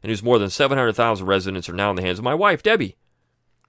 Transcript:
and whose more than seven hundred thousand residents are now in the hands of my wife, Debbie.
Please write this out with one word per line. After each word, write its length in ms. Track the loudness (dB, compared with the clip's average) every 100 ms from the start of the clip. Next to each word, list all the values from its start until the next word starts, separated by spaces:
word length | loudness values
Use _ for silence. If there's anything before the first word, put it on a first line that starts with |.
and 60 | -6
whose 140 | -4
more 140 | 2 2
than 120 | 2
seven 280 | 0 0 2
hundred 160 | 0
thousand 340 | 2 0 0 0
residents 420 | 0 0 -6 -8
are 40 |
now 160 | -4 -2
in 60 | -2
the 60 |
hands 180 | -4 -4
of 60 | -4
my 100 | 0
wife, 260 | 0 0
Debbie. 360 | 0 0 -2 -8 _ _ _ _ _ _